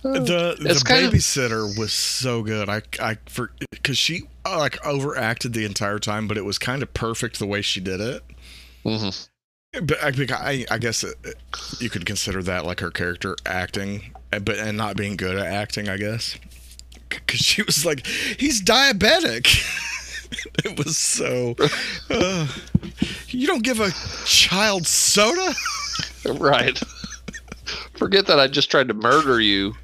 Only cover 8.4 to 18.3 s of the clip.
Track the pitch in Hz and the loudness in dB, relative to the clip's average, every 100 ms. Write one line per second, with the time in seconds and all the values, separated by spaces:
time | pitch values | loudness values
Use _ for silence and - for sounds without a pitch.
8.4 | - - - - - 110 101 - - _ | -20 -20 -20 -6 -2 -2 -2 -6 -16 _
9.4 | _ _ _ 269 160 156 147 131 123 127 | _ _ _ -6 -2 0 0 0 -2 -2
10.4 | 110 135 110 113 117 110 95 - - - | -2 -4 -2 -2 0 -2 -4 -8 -14 -14
11.4 | - - - - 120 - 85 101 - 95 | -12 -10 -10 -8 -6 -4 -4 -4 -2 -2
12.4 | 92 90 82 90 87 - 87 85 98 - | -2 -2 -4 -4 -6 -4 -4 -4 -6 -6
13.4 | - 92 90 101 98 101 - - - 104 | -4 -4 -4 -4 -6 -8 -10 -18 -6 -4
14.4 | 101 104 107 104 107 101 101 95 92 95 | -2 -2 -4 -2 -4 -2 -4 -2 -2 -2
15.4 | 87 101 104 - 104 98 104 113 - - | -2 -4 -4 -4 -4 -4 -4 -4 -6 -10
16.4 | - - - - - - - - - 123 | -16 -20 -20 -20 -20 -20 -12 -8 -4 0
17.4 | - - 208 147 160 143 - - - | 2 2 2 0 2 -2 -4 -4 -4